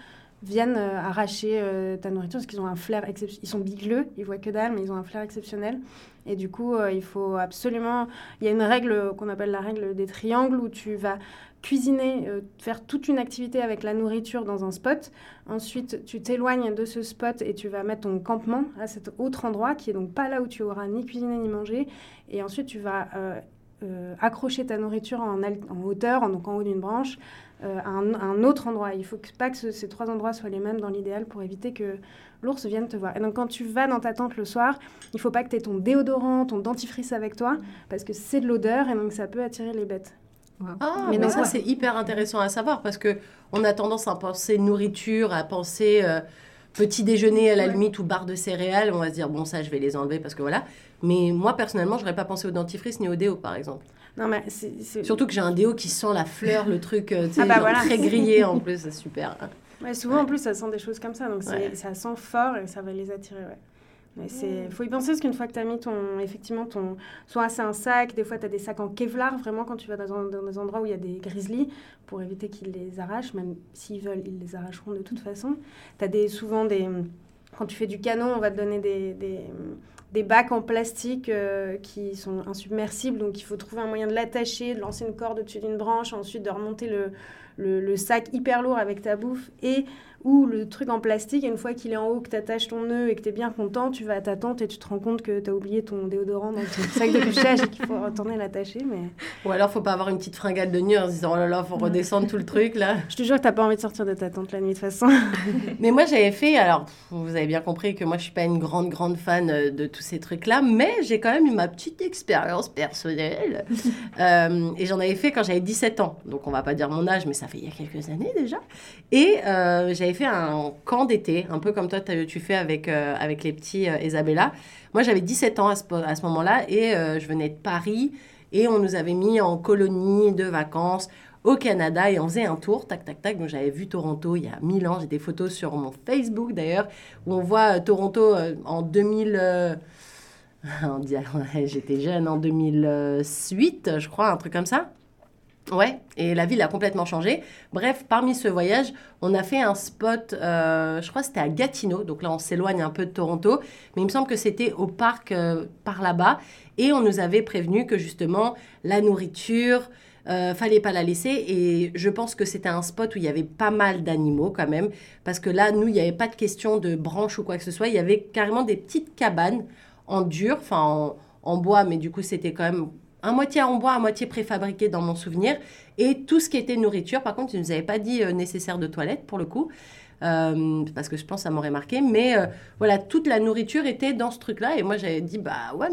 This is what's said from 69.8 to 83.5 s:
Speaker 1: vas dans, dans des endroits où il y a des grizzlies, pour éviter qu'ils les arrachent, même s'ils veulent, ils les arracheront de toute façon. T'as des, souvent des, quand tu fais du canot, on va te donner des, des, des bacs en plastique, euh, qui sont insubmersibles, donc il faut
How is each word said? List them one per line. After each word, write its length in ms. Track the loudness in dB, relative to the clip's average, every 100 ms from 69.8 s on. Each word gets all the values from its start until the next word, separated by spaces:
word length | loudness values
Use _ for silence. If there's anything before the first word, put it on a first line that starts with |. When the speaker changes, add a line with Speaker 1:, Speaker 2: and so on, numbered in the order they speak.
| -10
Speaker 1:
vas 100 | -10
dans, 240 | -8 -6
dans 180 | -6 -8
des 140 | -8 -8
endroits 220 | -6 -4
où 60 | -4
il 40 |
y 20 |
a 20 | -6
des 220 | -8 -10
grizzlies, 460 | -10 -10 -6 -4 -4 -6 -20 -20 -16
pour 160 | -12
éviter 260 | -12 -10 -12
qu'ils 240 | -12 -12
les 260 | -12 -12 -12
arrachent, 360 | -8 -8 -8
même 220 | -8 -8 -10 -16
s'ils 260 | -20 -14 -12
veulent, 220 | -8 -8
ils 140 | -8 -12
les 180 | -12 -12
arracheront 360 | -14 -14 -10
de 80 | -10
toute 180 | -8 -10
façon. 380 | -10 -10 -6 -6 -8 -20 -20 -6
T'as 100 | -2
des, 200 | 0 0
souvent 360 | -2 -4 0
des, 240 | 0 0 -2 -4 -6 -10 -20 _ _ -10
quand 80 | -10
tu 100 | -6
fais 100 | -6
du 140 | -4
canot, 240 | -2 -2 0
on 40 | 0
va 100 | 0
te 60 | 0
donner 220 | -2 -2
des, 340 | -2 -2 -4
des, 280 | -8 -8 -8 -10 -12 -12 -14 -18 -20 -6
des 80 | -4
bacs 280 | 4 4 4
en 120 | 0
plastique, 640 | 0 -2 -2 -6 -6 -6 -4
euh, 480 | -2 -2 -4 -6 -8
qui 400 | -12 -10 -10 -10
sont 260 | -8 -8 -8
insubmersibles, 720 | -10 -6 -4 -4 -6 -6 -4
donc 200 | -4 -6
il 60 |
faut 120 | -10